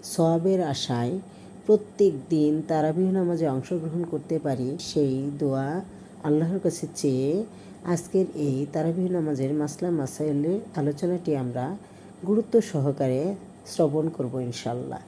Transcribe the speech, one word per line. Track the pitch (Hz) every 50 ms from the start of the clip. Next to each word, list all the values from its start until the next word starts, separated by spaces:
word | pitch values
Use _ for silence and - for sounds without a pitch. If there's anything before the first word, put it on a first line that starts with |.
| - - -
সওয়াবের | - 165 165 165 165 165 190 190 185 175 151 135
আশায় | - - - 127 120 120 123 170 190 220 - - - - - - - -
প্রত্যেক | - 214 208 208 - - - 208 196 160 139 131 -
দিন | 165 156 151 151 151 156 156 -
তারাবিহ | 165 156 151 156 156 170 185 190 190 190
নামাজে | 185 175 175 160 165 151 131
অংশগ্রহণ | 131 131 - 185 175 151 165 151 175 170 160 -
করতে | 147 147 - 165 156
পারি, | 143 151 131 127 127 127 143 170 - -
সেই | - 156 147 135 131 131 135 143 143 143
দোয়া | 151 143 135 135 135 139 156 185 190 - - - - - - - -
আল্লাহর | 151 151 151 160 165 185 190 -
কাছে | 180 156 - - - -
চেয়ে | - - 143 131 127 131 139 156 196 226 214 - - - - - - - 175 175
আজকের | 170 - - - 190 185 - - 156 151
এই | 143 131 131 147 147 -
তারাবিহ | 156 156 165 165 180 185 180 180
নামাজের | 175 160 151 151 131 135 135 147 151
মাসলা | 147 147 147 - 185 180 175 156
মাসাইলের | 135 127 - - 151 151 147 143 147 160 185 208 226 - - 160
আলোচনাটি | 139 143 147 147 - 175 180 175 175 - 151 135 127
আমরা | 123 120 127 123 139 190 208 - - - - - - - - - 175
গুরুত্ব | 208 214 220 - - 233 214 -
সহকারে | - 151 135 143 143 143 143 131 127 127 151 185 202 190 - - - - - -
শ্রবণ | - - 170 147 143 156 160 165 160
করব | - 139 123 123 131 127 120
ইনশাআল্লাহ। | 120 - - 120 120 123 131 135 123 - -